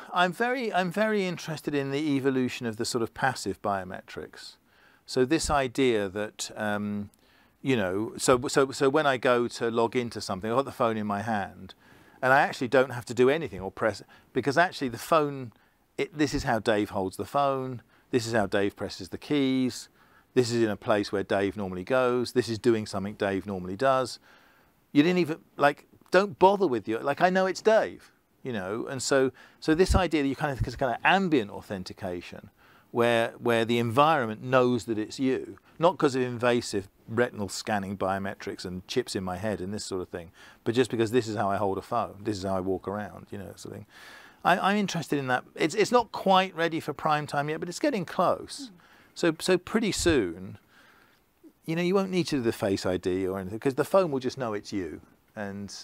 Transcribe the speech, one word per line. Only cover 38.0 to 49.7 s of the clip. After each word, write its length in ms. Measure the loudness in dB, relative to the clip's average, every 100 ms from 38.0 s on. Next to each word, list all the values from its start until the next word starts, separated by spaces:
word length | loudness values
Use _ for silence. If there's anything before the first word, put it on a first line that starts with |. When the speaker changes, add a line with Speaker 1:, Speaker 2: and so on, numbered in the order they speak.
| -2 -2 -4 -8 -10 -10
Speaker 1:
and 220 | -10 -10 -6
chips 300 | -4 -2 -4
in 80 |
my 120 | -4 -4
head 240 | -4 -4
and 140 | -6
this 100 | -8
sort 160 | -6 -8
of 80 | -6
thing, 200 | -10 -12 -18 -20 -10
but 140 | -2 2
just 160 | 2
because 180 | 2 2
this 160 | 2 0
is 80 |
how 160 | 0 0
I 60 | 0
hold 200 | 0 -2
a 60 |
phone, 360 | -4 -4 -4 -6
this 160 | -6 -4
is 60 |
how 120 | -2 -2
I 40 |
walk 260 | -2 -4 -4
around, 400 | -8 -8 -14 -14
you 60 | -14
know, 80 | -14 -14
sort 80 |
of 80 | -14
thing. 140 | -14 -16 -20 -20 -20 -20 _
I, 260 | 2 2 2
I'm 60 | 0
interested 420 | 0 -4 -2 -2
in 80 | 0
that. 160 | -2 -2 -2
It's, 180 | 0
it's 160 | 2 2
not 220 | 2 2
quite 420 | -2 4 4 4
ready 240 | 0 -2 -2
for 140 | -6
prime 340 | -4 0 0 0
time 220 | -4 -2
yet, 100 | -4
but 100 | -6
it's 120 | -2
getting 240 | -2 0
close. 680 | -2 2 2 2 -4 -12 -14
Speaker 2:
Mm. 100 | -16 _ -20 _
Speaker 1:
So, 220 | -2 0 2
so 180 | 2 2
pretty 320 | 2